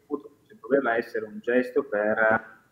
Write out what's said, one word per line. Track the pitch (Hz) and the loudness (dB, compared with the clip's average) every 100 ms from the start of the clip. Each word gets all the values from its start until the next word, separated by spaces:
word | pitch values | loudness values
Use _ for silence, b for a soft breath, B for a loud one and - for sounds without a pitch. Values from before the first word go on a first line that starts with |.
| - | -10
futuro, | 143 - _ _ | -10 -10 _ _
se | 110 | -14
doveva | 117 139 120 117 | 0 0 2 -2
essere | 120 113 110 | -4 -8 -8
un | 107 | -8
gesto | 120 123 123 143 | 0 0 2 -2
per | 131 104 104 110 110 110 - - _ | -2 0 0 2 4 2 -2 -20 _